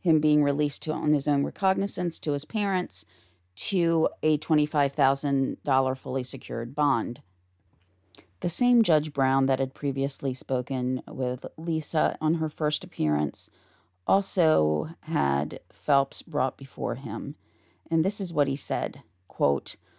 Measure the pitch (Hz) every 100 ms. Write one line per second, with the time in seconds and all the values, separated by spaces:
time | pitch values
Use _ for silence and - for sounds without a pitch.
0 | 175 156 151 151 143 143 147 - 156 151
1 | 151 147 147 143 143 - 190 196 196 -
2 | 175 - 156 143 - 214 202 185 170 -
3 | - _ _ _ _ - - 190 170 165
4 | 156 - 160 151 - 151 147 151 139 -
5 | 135 139 143 139 127 - 147 135 131 131
6 | 135 131 123 127 - 117 120 143 147 117
7 | 98 123 _ _ _ _ _ _ _ _
8 | _ - - _ 175 - 247 240 208 151
9 | 151 143 131 135 135 131 131 - 143 135
10 | 135 - 139 127 - 127 127 131 127 127
11 | - 131 123 127 - - 170 160 151 160
12 | 151 - 156 165 156 - 151 - 180 -
13 | 151 151 147 - - _ _ _ _ _
14 | - 196 196 190 160 156 156 151 156 165
15 | 156 160 143 139 147 - - - - 139
16 | 139 - - 151 131 - 135 - 117 120
17 | 127 101 107 - _ _ _ _ - 165
18 | 180 - 180 156 147 139 - 131 131 143
19 | - _ - - 143 143 - - _